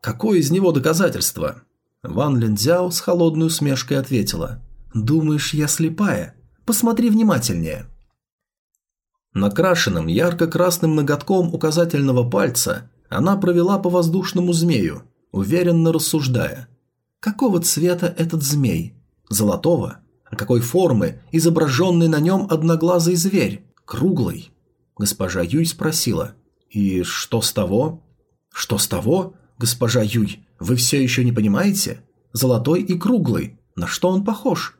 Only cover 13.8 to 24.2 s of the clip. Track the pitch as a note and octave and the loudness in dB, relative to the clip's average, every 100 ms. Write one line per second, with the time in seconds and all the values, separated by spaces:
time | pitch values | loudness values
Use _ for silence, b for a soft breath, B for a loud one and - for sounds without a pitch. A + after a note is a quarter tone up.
13.8 | F#3+ F3 E3 F3+ F3 F3+ F3+ E3+ E3+ C#3 | 2 2 2 0 -2 -2 0 0 2 2
14.8 | E2+ C#2 - _ _ F#2+ G2 E3 F3 E3+ | 0 -4 -16 _ _ -6 -2 0 2 2
15.8 | E3 D#3+ D#3 D#3+ C3 B2 D2+ C#2 - _ | 4 2 0 -2 0 -2 -2 -6 -16 _
16.8 | _ _ _ _ - G#3 C4 F3+ E3 - | _ _ _ _ -6 -2 0 0 0 0
17.8 | F3 F3 F3 E3+ E3 E3 C#3 D3 C3 E2 | 0 0 -2 -2 -2 -2 -2 0 0 0
18.8 | E2 - _ _ _ G2+ G#2 F2 D#3 E3+ | -4 -12 _ _ _ 0 2 2 2 0
19.8 | F#2+ - _ _ _ A2 G2+ A#2+ A#2 F3 | -2 -10 _ _ _ -10 0 0 2 2
20.8 | F3+ A#2 E2+ - - E3 E3 E3+ D#3 B2+ | 2 2 0 -4 -4 2 2 4 2 2
21.8 | F#3 E3+ E3 D#3 D#3+ F#3+ G3+ D#3+ E3 E3 | 2 4 4 4 2 2 0 0 2 2
22.8 | D#3+ F3+ E3 F3+ F3 F#3+ A2 G2+ - _ | 2 2 2 2 2 2 0 -4 -14 _
23.8 | - - C3 - | -14 -2 0 0